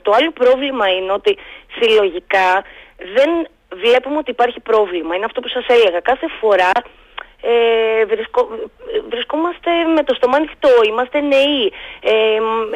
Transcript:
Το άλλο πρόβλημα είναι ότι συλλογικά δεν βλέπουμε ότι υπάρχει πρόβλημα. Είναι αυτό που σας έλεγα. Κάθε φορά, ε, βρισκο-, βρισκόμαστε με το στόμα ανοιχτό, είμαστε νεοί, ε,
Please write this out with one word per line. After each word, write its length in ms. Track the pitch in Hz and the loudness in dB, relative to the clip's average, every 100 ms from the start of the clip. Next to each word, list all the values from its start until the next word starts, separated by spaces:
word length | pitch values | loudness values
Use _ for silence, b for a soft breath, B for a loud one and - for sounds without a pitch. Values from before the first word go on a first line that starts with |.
Το 100 | - 214 | 0 2
άλλο 120 | 320 | 2
πρόβλημα 560 | 311 247 262 277 262 202 185 | 0 2 2 0 -2 -2 -2
είναι 160 | 190 | -2
ότι 240 | 196 208 196 B B - - | -2 -2 -2 B B -18 -2
συλλογικά 720 | 233 214 202 175 - 196 185 190 B B B - 180 214 | 2 2 2 -2 -2 0 2 0 B B B -20 -4 2
δεν 140 | 294 339 320 _ _ 185 | 2 0 -4 _ _ -4
βλέπουμε 340 | 233 254 262 294 | 2 2 0 -4
ότι 140 | 294 | -4
υπάρχει 300 | 240 240 233 | -2 -2 -2
πρόβλημα. 540 | - 220 202 180 160 180 | -2 0 0 -2 -4 -6
Είναι 80 | |
αυτό 160 | 226 254 | -6 -6
που 80 | 240 | -8
σας 180 | 254 233 | -6 2
έλεγα. 340 | 240 208 175 | 4 4 2
Κάθε 260 | - 262 320 - | -2 -2 -4 -4
φορά, 300 | 220 196 180 214 - B B B B _ | 0 2 2 0 -4 B B B B _
ε, 600 | - 233 226 226 220 226 | -2 2 2 2 0 0
βρισκο-, 440 | 214 214 226 247 220 226 - - 494 427 262 | 0 -2 -2 -2 -2 -6 -14 -16 -8 -8 -6
βρισκόμαστε 600 | 254 - 302 349 339 339 339 330 320 | -8 -6 -4 -4 -4 -2 -2 0 0
με 60 | |
το 120 | 294 | 0
στόμα 220 | 240 247 277 | 0 0 0
ανοιχτό, 340 | 311 - 294 240 214 | -2 0 4 4 4
είμαστε 320 | 226 247 294 | 0 -4 -2
νεοί, 420 | 285 269 285 285 202 B B B | 0 2 2 0 -2 B B B
ε, 120 | - 220 220 220 220 226 220 | 0 2 2 0 -2 -2 -2